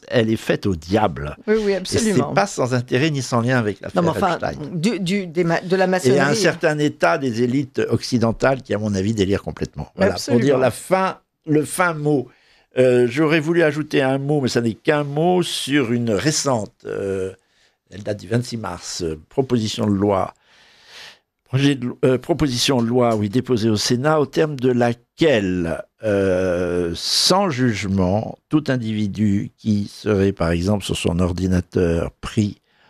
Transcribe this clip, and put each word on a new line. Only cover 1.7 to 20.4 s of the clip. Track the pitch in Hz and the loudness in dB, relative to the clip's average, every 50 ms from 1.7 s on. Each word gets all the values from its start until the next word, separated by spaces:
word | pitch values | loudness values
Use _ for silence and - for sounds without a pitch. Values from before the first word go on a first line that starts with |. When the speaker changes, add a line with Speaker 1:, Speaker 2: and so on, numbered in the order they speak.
Speaker 1:
Et | 196 185 190 | -2 -2 -4
c'est | - 202 | -4 -2
Speaker 2:
absolument. | - 233 214 190 160 143 147 - | 0 0 2 2 0 0 0 0
Speaker 1:
pas | 196 202 | 0 -2
sans | - - - 135 120 127 | 0 -2 -2 -2 0 0
intérêt | 123 123 - 123 123 151 165 | -2 -2 0 0 0 0 0
ni | 147 135 | 0 -2
sans | 123 - 127 117 | -4 -2 -2 0
lien | 113 127 131 | 0 2 0
avec | 123 110 104 95 - | 0 0 0 -4 -6
l'affaire | - 101 - 180 170 | -8 -6 -2 0 0
Speaker 2:
Non, | 165 | 0
mais | - | 0
enfin, | - 202 180 165 | 0 0 0 0
Speaker 1:
Epstein. | - - - 147 147 147 - 190 | -2 -4 -6 -6 -8 -10 -8 -4
Speaker 2:
du, | 160 160 220 226 202 | -2 -2 -2 -2 -2
du, | 190 165 196 202 185 | -2 -2 -2 -4 -4
des | 170 147 175 175 | -4 -2 -2 0
ma-, | 170 165 - | 0 0 -2
de | - 175 190 | -2 -2 0
la | 185 185 | 0 2
Speaker 1:
Et | |
Speaker 2:
maçonnerie. | 185 185 180 - 127 131 - | 2 2 2 2 2 4 4
Speaker 1:
un | 139 143 - | 2 2 2
certain | 220 185 160 175 170 175 156 151 147 | 2 2 0 0 0 0 0 2 2
état | 151 147 - - 180 165 170 | 0 0 0 0 2 2 2
des | - 135 127 107 113 123 | 0 0 -2 0 0 0
élites | 120 123 143 135 127 - 113 110 - | 0 0 -2 -2 -2 -4 -4 -2 0
occidentales | 120 - - - 127 113 113 113 107 - - 131 135 127 | 0 -2 0 -2 0 0 2 0 0 0 0 0 0 -2
qui, | - - 104 | -2 -4 -4
à | |
mon | 104 107 107 101 | -2 -2 -2 -2
avis, | 95 95 107 113 | 0 0 0 0
délire | 107 92 95 98 87 | 0 0 0 0 -2
complètement. | - - - - - - - - 73 - _ | -4 -6 -8 -8 -8 -8 -8 -10 -12 -10 _
Voilà, | - 190 202 - | 0 0 0 0
Speaker 2:
Absolument. | - - 285 247 - | -2 -2 0 2 2
Speaker 1:
pour | 127 | 4
dire | 135 127 | 4 4
la | 131 131 120 | 4 2 0
fin, | - - - - 190 190 190 185 - - _ _ _ _ _ | 0 -2 -2 0 0 0 0 0 -4 -8 _ _ _ _ _
le | 156 147 156 139 | 0 2 2 0
fin | 127 - - 180 175 160 | 0 0 0 0 0 0
mot. | 151 147 151 151 131 - - - _ _ _ _ _ _ _ - | 0 0 0 2 0 0 -4 -12 _ _ _ _ _ _ _ 0
Euh, | 127 127 127 123 123 123 | 2 4 6 6 4 4
j'aurais | 120 113 147 160 147 165 165 | 2 2 2 2 2 2 2
voulu | 143 160 175 170 | 2 2 2 4
ajouter | 165 151 143 151 147 151 151 143 | 4 2 2 -2 -4 -2 0 2
un | 135 131 135 | 2 2 0
mot, | 139 139 143 151 147 | 0 0 0 0 0
mais | 131 | 0
ça | 113 - 123 | 0 0 0
n'est | 120 113 101 | 0 0 -2
qu'un | - - 156 151 147 147 | -2 -2 0 0 0 -2
mot, | 139 143 151 165 180 180 180 170 | -2 -2 0 2 2 2 2 0
sur | 170 - - - 127 139 147 127 107 | -2 -4 -6 -4 0 0 0 2 2
une | 120 120 120 117 | 0 0 0 0
récente, | 104 90 107 156 151 - - 143 131 110 101 - - _ - | 0 0 0 0 0 0 0 0 0 0 -2 -6 -12 _ -10
euh, | 104 101 101 98 98 95 95 95 95 95 - _ _ _ _ _ _ _ _ _ _ | -8 -6 -6 -4 -4 -4 -4 -4 -6 -8 -12 _ _ _ _ _ _ _ _ _ _
elle | - 104 | -18 -10
date | 104 110 104 98 | -8 -8 -8 -8
du | 95 | -6
vingt-six | 92 110 123 120 - 120 | -4 -2 -2 -2 -4 -8
mars, | 113 104 90 87 87 - - - - 90 | -8 -8 -8 -10 -10 -10 -10 -8 -6 -6
euh, | 80 78 78 - _ | -6 -6 -8 -12 _
proposition | - 139 131 - 127 117 110 104 - - 110 | -4 -4 -2 0 0 0 0 -2 -4 -2 -2
de | 104 | 0
loi, | 101 95 101 104 98 92 - - - _ | 0 2 2 2 2 0 -2 -4 -8 _